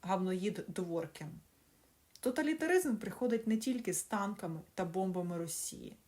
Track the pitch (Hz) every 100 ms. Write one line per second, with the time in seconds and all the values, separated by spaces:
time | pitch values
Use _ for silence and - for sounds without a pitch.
0 | 180 190 185 185 202 196 - 170 175 170
1 | 165 - 156 - - _ _ _ _ _
2 | _ - 247 254 294 320 320 370 339 214
3 | 202 - 247 226 220 220 262 247 214 180
4 | - 208 196 208 175 160 - - 175 180
5 | 190 180 180 170 165 - - 147 - -